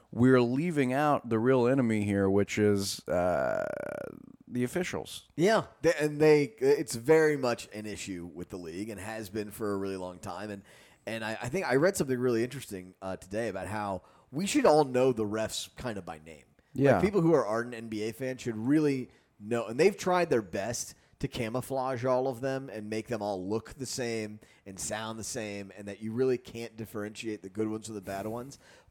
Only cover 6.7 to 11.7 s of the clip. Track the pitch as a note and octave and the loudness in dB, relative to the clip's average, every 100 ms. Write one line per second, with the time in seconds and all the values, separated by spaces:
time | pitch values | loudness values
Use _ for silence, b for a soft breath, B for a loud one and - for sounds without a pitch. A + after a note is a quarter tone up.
6.7 | D3 D3 A#2 A#2+ D#3 D#3 D3 B2+ A2+ - | 4 2 -2 4 6 6 2 0 -2 -6
7.7 | G#2 G#2+ G2 - F2+ F2 D#2 F2 F#2+ E2+ | -10 -10 -8 -8 -8 -10 -12 -10 -10 -8
8.7 | E2+ G#2+ G2+ G#2 A2 G2+ G#2+ G#2 G2+ G#2+ | -8 -8 -10 -10 -10 -6 -6 -6 -6 -4
9.7 | G2 G2 F#2+ F2+ F2+ G2 F2 G#2+ G2+ b | -2 -4 -6 -8 -10 -10 -10 -8 -10 b
10.7 | b b b - A2+ A2 A2 A#2+ E3+ D#3 | b b b -10 -6 -6 -6 -6 -4 2